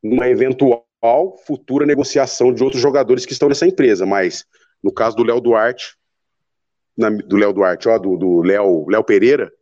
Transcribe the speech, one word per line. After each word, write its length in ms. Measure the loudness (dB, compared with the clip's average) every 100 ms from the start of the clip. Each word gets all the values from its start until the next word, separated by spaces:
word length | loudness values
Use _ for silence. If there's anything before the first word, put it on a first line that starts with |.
Numa 260 | -2 -2 0
eventual 560 | 0 0 2 2 0 _ _ 0 0 -2 -8 -12
futura 360 | -12 _ -2
negociação 680 | 0 0 0 -2 -2 0 0
de 100 | 2
outros 180 | -2 0
jogadores 440 | 0 0 2 0 -2
que 80 |
estão 160 | -2 -2
nessa 160 | 2 0
empresa, 400 | 2 2 2 0
mas 400 | -2 -2 -6 -18 _ _ _
no 100 | -6
caso 220 | -2 -4 -2
do 80 |
Léo 180 | -2 -2
Duarte, 540 | 2 2 0 -4 -14 _ _ _ _ _ _ _ _ _ _ -4
na, 140 | -2
do 280 | -2 -2 0
Léo 140 | 0
Duarte, 380 | 2 0 0 0
ó, 80 | 0
do, 180 | 0 -2
do 260 | 0 2
Léo, 440 | 2 2 2 0 0
Léo 160 | -2
Pereira 480 | 2 2 4 2 -2 _